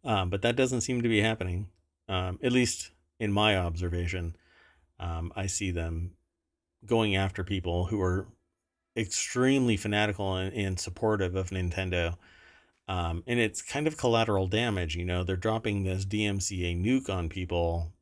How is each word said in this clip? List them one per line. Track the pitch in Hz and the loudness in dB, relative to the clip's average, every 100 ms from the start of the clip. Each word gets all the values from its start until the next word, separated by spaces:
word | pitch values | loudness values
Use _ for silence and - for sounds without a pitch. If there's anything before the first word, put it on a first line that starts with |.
| - | 0
Um, | 104 90 | 0 2
but | 98 | 0
that | 117 120 | 0 2
doesn't | 127 127 | 2 0
seem | - 123 | 0 0
to | 120 | 2
be | 110 | 4
happening, | 110 113 90 90 101 _ _ _ - | 2 0 -2 -4 -6 _ _ _ -6
um, | 95 92 90 | -4 -2 -2
at | 127 | 2
least | 123 120 - - _ _ _ | 4 2 0 -10 _ _ _
in | 107 | 0
my | 101 107 98 | 4 4 4
observation. | 87 82 87 87 87 92 85 82 _ _ _ _ _ _ | 2 -2 -2 -2 -2 -2 -6 -8 _ _ _ _ _ _
Um, | 87 82 85 | -8 -6 -6
I | - 98 | -4 -4
see | - 98 | -2 -2
them | 85 82 82 90 - _ _ _ _ _ _ | -2 -2 -4 -6 -10 _ _ _ _ _ _
going | 107 117 107 95 | 0 2 4 2
after | 98 - | 0 -2
people | 87 101 87 87 90 | -2 -2 0 0 0
who | 107 | 0
are | 92 92 95 - _ _ _ _ _ - | 2 0 -2 -16 _ _ _ _ _ -6
extremely | 101 - - 123 131 135 123 104 | -4 -4 -4 2 4 4 4 2
fanatical | 107 104 107 98 98 92 | 2 2 2 0 -2 0
and, | 95 | -2
and | 98 98 92 | -2 -2 -2
supportive | - 90 110 107 92 90 | -6 -2 0 2 0 -2
of | 90 | -4
Nintendo. | 92 92 87 92 87 85 87 - - - - _ _ - | -2 -2 -2 -2 0 0 -4 -12 -20 -20 -20 _ _ -6
Um, | 92 85 85 87 | -2 -2 -2 -2
and | 120 | 0
it's | 110 - | 0 -2
kind | - 139 151 | -6 -2 -2
of | 151 | 0
collateral | 127 113 113 101 95 | 2 4 4 2 2
damage, | 107 120 98 87 | 0 0 0 -2
you | 85 90 | -4 -2
know, | 90 | -2
they're | 90 92 | -2 0
dropping | 107 113 113 101 | 0 0 -2 -2
this | 95 95 | -2 -2
D | 98 104 104 | -2 0 0
M | 98 | 0
C | 95 95 87 | -2 -2 -2
A | |
nuke | 87 98 131 131 | 0 2 2 0
on | 95 82 | -2 -2
people | 92 90 87 85 85 82 - | -4 -2 0 0 0 -4 -10